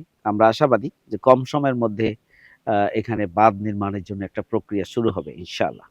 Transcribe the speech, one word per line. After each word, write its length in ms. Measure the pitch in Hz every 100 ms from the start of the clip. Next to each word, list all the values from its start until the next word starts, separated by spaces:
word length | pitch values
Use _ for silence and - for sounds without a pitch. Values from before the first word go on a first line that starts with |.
| 87 _
আমরা 220 | 107 104 110
আশাবাদী 420 | 113 151 113 131 - -
যে 100 | 107
কম 220 | 131 131
সময়ের 320 | 127 151 139 123
মধ্যে, 320 | 117 104 110 107 _ _ _ _ -
আহ, 200 | 104 101
এখানে 300 | 113 104 107 101
বাঁধ 260 | 85 110 98
নির্মাণের 420 | 107 101 101 101
জন্য 180 | 87 98
একটা 180 | 95 -
প্রক্রিয়া 440 | - 110 - 101 87
শুরু 240 | - 113
হবে 220 | 95 73
ইনশাআল্লাহ। 540 | 65 90 - 90 53 -